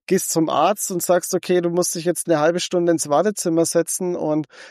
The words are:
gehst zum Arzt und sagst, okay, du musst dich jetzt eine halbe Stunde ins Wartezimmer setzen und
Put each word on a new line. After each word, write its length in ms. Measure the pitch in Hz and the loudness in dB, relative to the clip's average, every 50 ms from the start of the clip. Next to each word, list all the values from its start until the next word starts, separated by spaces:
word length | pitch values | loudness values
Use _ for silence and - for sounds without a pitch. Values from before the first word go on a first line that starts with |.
| _ | _
gehst 240 | - 185 185 - - | 0 0 0 0 0
zum 180 | - 165 160 151 | 0 0 0 2
Arzt 420 | 131 135 156 185 214 - - - | 2 2 2 2 0 -2 -4 -6
und 120 | 190 175 | -6 -4
sagst, 320 | - - 175 180 - - 185 | 0 0 0 0 0 -2 -4
okay, 260 | 175 - - 180 180 | -4 0 0 0 0
du 100 | 170 175 | 0 0
musst 240 | 170 180 175 - - | 0 0 0 -2 -2
dich 100 | 175 156 | -4 -2
jetzt 240 | 175 165 - - 170 | -4 -2 -2 0 0
eine 120 | 165 147 | 2 2
halbe 200 | 151 170 170 175 | 2 2 2 0
Stunde 300 | - - - 175 170 175 | -2 -2 -2 0 2 2
ins 180 | 170 156 - 147 | 2 0 0 0
Wartezimmer 560 | 143 151 180 214 202 - - 180 165 165 165 | 2 2 2 2 -2 -2 -2 0 2 2 2
setzen 520 | - - 170 165 - - - 190 180 175 | 2 2 0 0 0 -4 -4 -4 -4 -4
und 300 | - - 156 151 156 151 - - - - - | -2 -2 -2 -2 -2 -4 -6 -12 -20 -20 -16